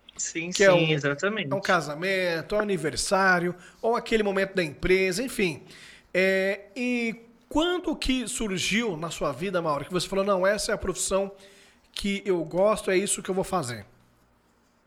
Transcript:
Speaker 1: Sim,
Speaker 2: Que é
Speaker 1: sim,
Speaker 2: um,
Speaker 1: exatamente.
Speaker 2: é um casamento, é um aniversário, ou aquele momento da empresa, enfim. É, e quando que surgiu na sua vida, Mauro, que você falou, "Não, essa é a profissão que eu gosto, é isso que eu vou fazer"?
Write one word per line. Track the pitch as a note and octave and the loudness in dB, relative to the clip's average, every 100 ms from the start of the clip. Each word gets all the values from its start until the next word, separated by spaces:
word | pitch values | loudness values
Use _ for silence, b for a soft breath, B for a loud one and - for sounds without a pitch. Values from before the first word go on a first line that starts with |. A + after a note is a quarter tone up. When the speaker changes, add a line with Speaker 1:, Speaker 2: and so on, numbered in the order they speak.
| - - | -20 -10
Speaker 1:
Sim, | - E3+ E3 | -8 -6 -6
Speaker 2:
Que | F3+ | 6
é | G3 | 8
Speaker 1:
sim, | |
Speaker 2:
um, | F3+ D#3+ | 8 6
Speaker 1:
exatamente. | D3+ C#3+ C#3+ F#3+ A3 D3+ | 2 0 0 -2 -2 -2
Speaker 2:
é | G3 | -4
um | |
casamento, | F#3+ F3+ D3 D3 F#3 F#3+ F3+ E3 D3+ G#3 | 2 0 0 -4 -2 0 0 -2 -2 -2
é | |
um | |
aniversário, | G#3 F#3 D3+ A#2+ - G3 F#3+ F3 F3 F3 B B | 0 -2 -2 -4 0 4 6 4 2 -4 B B
ou | A3 A#3 | 0 0
aquele | A#3 A3+ | 2 2
momento | G#3 F#3+ F#3+ F#3+ | 2 2 0 0
da | |
empresa, | E3 B2+ F3 F#3 F#3+ F3 | -2 -4 2 4 4 0
enfim. | C4 - F#3+ C3+ - B B B _ | -4 -2 -2 -2 -12 B B B _
É, | F3 F#3+ F#3+ F#3+ G3+ - C4+ | 0 2 2 0 -2 -8 -6
e | B3 B3 A#3 A#3 - _ _ | -2 -2 -2 -6 -14 _ _
quando | C#4+ E4+ F4+ F4 C#4 | -2 0 -2 -4 -4
que | - C4 G#3+ | -2 -2 -2
surgiu | - A3 F#3 B2 G3+ A#3 D#3 | -6 -4 -4 -2 0 -2 -4
na | E3 | -8
sua | - E3+ | -4 -4
vida, | B2+ F#3+ F#3 | -4 -4 -2
Mauro, | E3 C#3+ C#3+ | -2 -4 -2
que | |
você | F3+ - | -4 -2
falou, | G3 G3 | -2 0
"Não, | G3 F#3+ | 2 2
essa | G#3 - | 0 -2
é | G#3 | -4
a | |
profissão | G3 F3 - F#3+ G3 - B B B B B | -4 -4 -2 -2 -2 -8 B B B B B
que | - G3+ G3 G3+ | -6 -4 -4 0
eu | F3+ D#3+ | -2 0
gosto, | E3 G3+ G#3+ - | 2 2 2 2
é | F#3 | 0
isso | G3+ - | 2 -4
que | - | -2
eu | F#3+ | -2
vou | |
fazer"? | - F#3+ B2 A2+ G2+ _ _ _ _ _ _ _ _ _ | -2 -2 -4 -8 -14 _ _ _ _ _ _ _ _ _